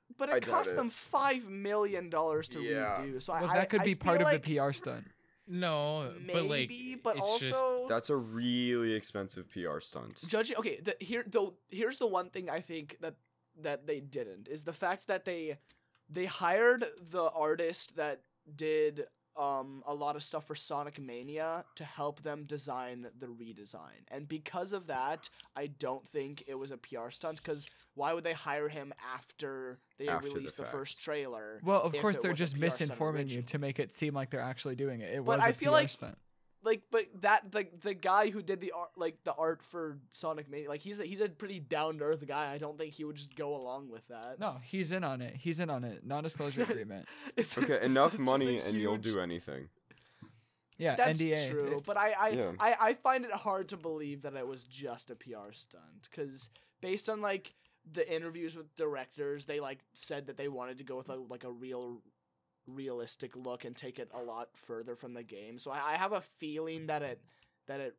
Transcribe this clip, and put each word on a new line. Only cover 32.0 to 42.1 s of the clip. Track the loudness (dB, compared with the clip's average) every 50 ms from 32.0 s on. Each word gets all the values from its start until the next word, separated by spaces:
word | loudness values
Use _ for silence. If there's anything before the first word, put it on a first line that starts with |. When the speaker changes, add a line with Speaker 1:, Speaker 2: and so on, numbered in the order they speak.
Speaker 3:
course, | 4 4 4
Speaker 1:
it | 4 2
Speaker 3:
they're | 2 2
Speaker 1:
was | 2
a | 2
Speaker 3:
just | 0 2
Speaker 1:
P | 4 4
R | 4
stunt | 4 4 0 0
Speaker 3:
misinforming | 0 0 0 0 2
you | 0
Speaker 1:
originally? | 0 0 -2 -4 -4
Speaker 3:
to | -2 -2 -2
make | -2 -2 0 0
it | -2 0 0
seem | 0 0 0 0
like | 0 -2 -2
they're | -2 -2
actually | -2 -2 -4 -4 -4 -4 -2
doing | 0 0 0 0 -2 -4
it. | -2 -2
It | 0 4
Speaker 1:
But | 6 6 8
Speaker 3:
was | 8
Speaker 1:
I | 6
Speaker 3:
a | 6
Speaker 1:
feel | 6 4 8
Speaker 3:
P | 8
R | 8 8
Speaker 1:
like | 6
Speaker 3:
stunt. | 0 -6 -8 -10 -12 -14 _ _ _ _ _ _ _ _ 2
Speaker 1:
like, | 2 2 2 2 0 2
but | 2 2 2 -4 0 6
that, | 6 6 6 6 2
the, | -2 -2 -2 -2 -6 -8
the | -4 -4 -4
guy | 0 2 6 6 8 6 6
who | 4 0
did | -2 -2 -2 -2
the | -2 -6
art, | -6 -6 -8 -8 -6
like, | -2 -2 -2 -2 -4 -4
the | -4 -2
art | 2 2 2 2 0 -4
for | -12 -8 -6 -6 -6 -6 -10 -14 -10 -8
Sonic | -4 -2 -2 -4 -4 -6 -10
Mania, | -8 -8 -6 -6
like, | -6 -6
he's | -6 -8 -8 -6
a, | -6
he's | -6 -2 -2
a | -2 -2
pretty | -2 -6 -8 -8 -8 -8
down-to-earth | -4 -2 0 2 2 0 0 -2 0 0